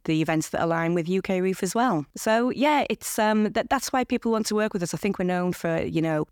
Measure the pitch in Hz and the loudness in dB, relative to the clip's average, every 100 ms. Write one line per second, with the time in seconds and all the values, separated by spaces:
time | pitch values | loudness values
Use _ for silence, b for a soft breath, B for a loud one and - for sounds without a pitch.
0 | - 160 156 160 - - 165 165 165 175 | 0 0 2 0 -2 -2 0 0 0 0
1 | 165 190 - 185 190 185 185 226 254 165 | 0 -2 0 0 0 0 -2 0 2 0
2 | 139 - 220 220 247 - 285 294 - - | -4 -4 0 2 2 2 2 2 0 -4
3 | - - 214 214 214 - - 269 - 262 | -4 0 2 4 2 0 0 -2 0 -2
4 | 247 240 233 220 220 214 214 190 170 160 | 0 0 0 0 0 0 0 0 -4 -2
5 | 208 190 180 180 180 170 170 165 - 165 | -2 0 0 0 0 -2 -2 0 0 0
6 | 160 156 151 | 0 0 -2